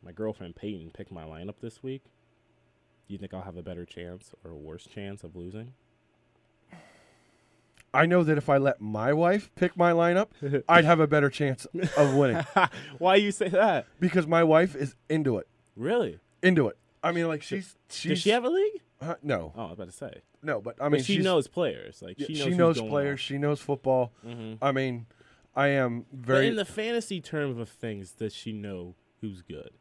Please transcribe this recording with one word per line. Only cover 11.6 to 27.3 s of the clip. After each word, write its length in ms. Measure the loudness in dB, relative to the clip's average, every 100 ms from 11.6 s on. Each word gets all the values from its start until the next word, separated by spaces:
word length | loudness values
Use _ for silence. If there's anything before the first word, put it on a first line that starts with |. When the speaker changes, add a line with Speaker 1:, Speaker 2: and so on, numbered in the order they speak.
| -8 -4 -2 4
Speaker 2:
of 180 | 4
winning. 300 | 6 4 2 0 2 2
Speaker 1:
<laughs> 280 | 0 -16 -2
Why 180 | 4 6
you 160 | 4
say 160 | 0 0
that? 380 | 4 4 2 -2 _
Speaker 2:
Because 280 | 0 2 2
my 160 | 4
wife 320 | 6 6 6 0
is 180 | -8 -8 _
into 300 | 0 0 -2
it. 100 | -4 _ _ -8
Speaker 1:
Really? 440 | -2 0 -2 -6 _ _
Speaker 2:
Into 260 | 4 4 2
it. 80 | -2 _ _
I 80 | -2
mean, 140 | 0 -2
like, 160 | -4
she's, 340 | -6 -8 -8 -20 _
she's 220 | -10 -4
Speaker 1:
Does 80 | 0
she 100 | 2
have 140 | 2
a 40 | 2
league? 300 | 0 0 -4 _ _
Speaker 2:
Huh? 140 | -10 -8
No. 300 | -4 -4 -4 -10
Speaker 1:
Oh, 40 |
I 40 |
was 80 | -12
about 140 | -12 -16
to 40 | -14
say. 240 | -16 -16 _ _
Speaker 2:
No, 180 | -6 -6
but, 160 | -6 -6
I 40 |
Speaker 1:
But 80 | 0
Speaker 2:
mean, 100 | 0
Speaker 1:
she 140 | 2 2
Speaker 2:
she's 80 |
Speaker 1:
knows 240 | 4 2 0
players. 520 | -2 -2 -4 -12 -16
Like, 180 | -16 -10
Speaker 2:
Yeah, 60 | -8
Speaker 1:
she 40 |
knows 80 | -4
Speaker 2:
she 40 | -2
Speaker 1:
who's 80 | 4
Speaker 2:
knows 180 | 4 4
Speaker 1:
going 120 | -2
Speaker 2:
players. 220 | -2 -2
Speaker 1:
on. 20 | -4
Speaker 2:
She 200 | -6 -4
knows 220 | -2 -2
football. 520 | -4 -4 0 0 0 _
Speaker 1:
Mm-hmm. 380 | -16 -12 -12 -4
Speaker 2:
I 60 | -2
mean, 340 | 0 -2 -4 -10 _ _ _ _ -2
I 120 | 0
am 360 | 2 0 -4 -10
Speaker 1:
But 140 | -14 0
Speaker 2:
very 220 | 2 4
Speaker 1:
in 80 | 0
the 80 |
fantasy 560 | -4 -6 -4 -4 -4 -10
term 380 | -8